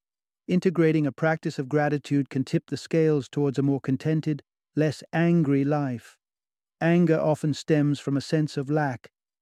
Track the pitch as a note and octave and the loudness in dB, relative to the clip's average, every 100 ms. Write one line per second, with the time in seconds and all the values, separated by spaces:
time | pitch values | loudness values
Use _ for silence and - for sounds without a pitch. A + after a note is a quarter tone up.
0 | _ _ _ _ - F3+ F#3+ F3 D#3+ D#3 | _ _ _ _ -2 0 0 2 2 4
1 | D3 - D#3+ D#3+ E3 - C3 D3+ D3 D3 | 0 0 0 0 -4 -6 -2 0 0 -2
2 | - C#3+ C3+ C3 C3+ D#3+ - C3+ - E3 | -2 -2 -2 -4 -2 -2 -4 -10 -2 0
3 | D#3+ D3+ B2 - C#3+ C3+ C#3 C#3 - C3+ | 2 2 -2 -2 -2 0 0 0 -2 -2
4 | D#3 D#3+ D3+ D3 - _ _ - D3+ - | 0 -2 -2 -6 -8 _ _ -2 -2 -2
5 | - E3 E3+ E3+ C#3+ C#3 C#3 D3 C#3+ A#2+ | -6 0 2 2 2 2 0 -2 -2 -6
6 | - _ _ _ _ _ _ - D#3+ E3+ | -12 _ _ _ _ _ _ -2 2 4
7 | F3 D#3 D3 D3+ D#3 C#3 - D#3 D3 C#3+ | 4 2 2 0 -2 -4 0 2 2 0
8 | - C#3 - D#3+ D3+ - C3+ D3+ C#3+ B2 | -2 -4 -2 -2 -2 -4 -4 -2 -2 -6
9 | - _ _ _ | -12 _ _ _